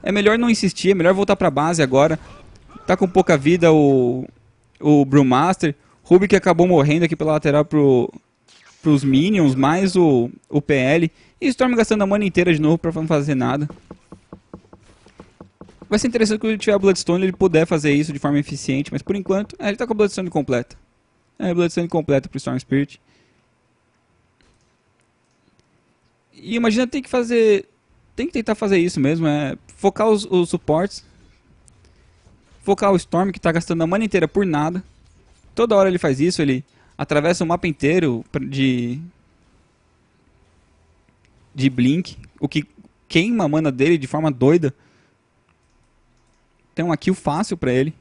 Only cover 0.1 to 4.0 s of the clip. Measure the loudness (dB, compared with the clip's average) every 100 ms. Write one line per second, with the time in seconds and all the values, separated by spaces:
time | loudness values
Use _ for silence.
0.1 | 0 2 2 0 0 0 -2 0 2 2
1.1 | 2 0 0 0 0 -2 0 0 2 2
2.1 | 0 -10 -20 -20 -20 -20 -18 -4 0 2
3.1 | 2 2 2 2 4 4 6 4 4